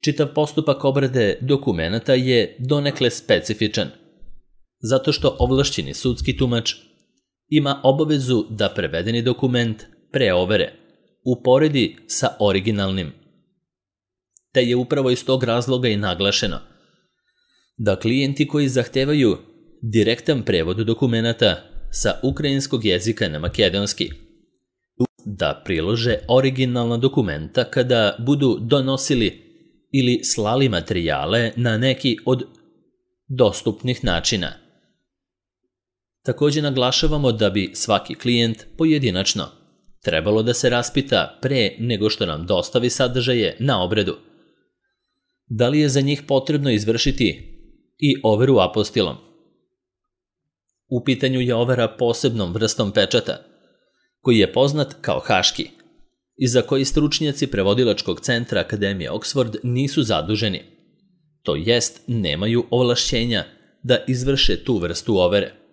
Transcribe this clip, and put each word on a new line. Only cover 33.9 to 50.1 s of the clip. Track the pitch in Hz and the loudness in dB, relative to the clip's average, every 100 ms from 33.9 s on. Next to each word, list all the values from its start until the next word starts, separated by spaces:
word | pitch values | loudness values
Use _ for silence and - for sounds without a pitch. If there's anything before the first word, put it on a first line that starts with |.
| 123 | -2
načina. | 117 85 - 107 80 - _ _ _ _ _ _ _ _ _ _ _ _ _ _ _ _ | -2 -2 -2 -4 -4 -10 _ _ _ _ _ _ _ _ _ _ _ _ _ _ _ _
Takođe | - 120 147 147 | -6 0 0 2
naglašavamo | 147 135 123 127 120 151 135 | -2 0 0 2 0 2 0
da | 110 104 | 2 2
bi | 101 92 | 0 -4
svaki | - - 101 - | -6 0 0 0
klijent | - 123 120 117 110 - - | -6 0 2 2 -2 -12 -2
pojedinačno | 160 151 131 92 95 107 73 - _ _ _ - | 2 2 2 0 -2 -4 -6 -12 _ _ _ -8
trebalo | - 80 80 107 | -2 0 2 2
da | 113 | 2
se | 120 131 | 2 2
raspita | 123 120 - 135 110 80 - | 0 0 -2 0 0 0 -4
pre | 131 135 104 - | -2 0 0 0
nego | 117 107 107 | -4 0 0
što | - 95 | 0 -2
nam | 76 87 | -4 0
dostavi | 92 87 123 120 | 0 0 0 0
sadržaje | - 127 123 120 123 98 - | 0 0 0 0 2 0 0
na | 131 113 | -2 0
obredu. | 90 107 92 - - _ _ _ _ _ _ _ _ _ _ _ _ | 0 0 0 -4 -12 _ _ _ _ _ _ _ _ _ _ _ _
Da | 113 120 | -2 0
li | 151 | 2
je | 151 | 2
za | 135 | 2
njih | 139 143 - | 0 -2 0
potrebno | 139 131 151 139 | 0 2 0 2
izvršiti | 107 107 113 - - 107 76 - - - - _ _ | 0 0 0 0 2 0 0 -12 -20 -20 -20 _ _
i | 147 131 | 0 2
overu | 113 107 131 127 | 2 4 4 6
apostilom? | 90 - 104 - 92 67 - _ _ _ _ _ _ _ _ | 4 2 -2 0 -2 -4 -16 _ _ _ _ _ _ _ _